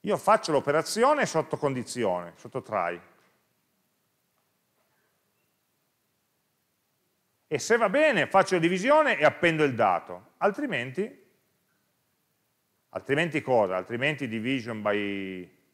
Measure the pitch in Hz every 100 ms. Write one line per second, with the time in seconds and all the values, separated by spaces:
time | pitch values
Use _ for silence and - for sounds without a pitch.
0 | 190 190 - 214 - 147 127 147 156 214
1 | 240 302 214 160 147 147 147 131 113 123
2 | 107 90 87 - - 131 - 107 87 87
3 | - _ _ _ _ _ _ _ _ _
4 | _ _ _ _ _ _ _ _ _ _
5 | _ _ _ _ _ _ _ _ _ _
6 | _ _ _ _ _ _ _ _ _ _
7 | _ _ _ _ _ 147 - 226 220 226
8 | 311 220 135 196 185 185 165 185 214 302
9 | 294 208 147 - 175 160 147 117 107 87
10 | - 90 - _ 196 202 285 151 123 131
11 | 214 - _ _ _ _ _ _ _ _
12 | _ _ _ _ _ _ _ _ _ -
13 | - 139 170 147 131 123 101 92 92 117
14 | 135 147 139 113 110 135 113 110 107 104
15 | 101 101 95 92 90 _ _